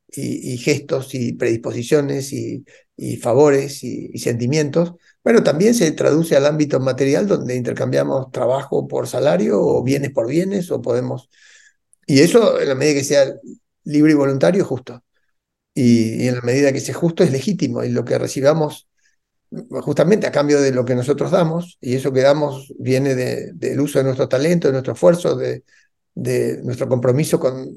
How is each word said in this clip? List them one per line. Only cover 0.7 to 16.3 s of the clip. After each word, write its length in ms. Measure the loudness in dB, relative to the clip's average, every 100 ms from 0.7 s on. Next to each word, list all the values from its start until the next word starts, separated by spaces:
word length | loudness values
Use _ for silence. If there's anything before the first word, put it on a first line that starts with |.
| -2 -2 -6 -6 -6
y 180 | -6
predisposiciones 960 | -2 -2 -2 -4 -8 0 0 0 -6 -6
y, 320 | -8 -8 -10 -14 _ _ -12
y 220 | -10 -6
favores 640 | 0 4 6 4 0 -8
y, 280 | -10 -10 -10
y 60 | -6
sentimientos, 720 | -4 -2 0 0 0 0 -2 -6 _ _
bueno, 200 | 2 4
también 300 | 4 4 4
se 180 | 4 2
traduce 460 | 2 2 2 2 2
al 80 | 2
ámbito 340 | 2 0 0
material 480 | -2 0 0 2 0
donde 280 | -2 -2 -4
intercambiamos 760 | -4 -4 -2 -2 -2 -4 -6
trabajo 560 | -4 -2 -2 -2 -4 -2
por 200 | -6 -4
salario 520 | -2 0 2 2 2
o 240 | 2 0
bienes 280 | 0 -2 -2
por 160 | -4 -2
bienes 440 | -2 -2 -4 -4
o 100 | -6
podemos... 480 | -4 -4 -4 -8 -12 _ _ -20 _ _ _ _ 2
y 160 | 6
eso 400 | 6 6 4 2
en 80 | 0
la 60 | 0
medida 240 | 0 0
que 40 |
sea 300 | 2 2 2 -2 -16 -20 _ _
libre 280 | -2 4 4
y 40 | 4
voluntario, 480 | 2 2 2 2
justo. 400 | -2 -6 -10 -18 _ _ _ _ _ _ _
Y, 500 | 0 4 4 2 -2
y 40 |
en 80 | -2